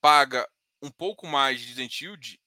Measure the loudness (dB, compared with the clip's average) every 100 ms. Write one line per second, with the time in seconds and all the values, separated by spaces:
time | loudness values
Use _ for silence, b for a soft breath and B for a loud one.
0 | 6 6 4 -2 -6 _ _ _ -18 _
1 | -10 -8 -4 0 0 0 -8 -12 -12 -12
2 | -14 -16 -18 -20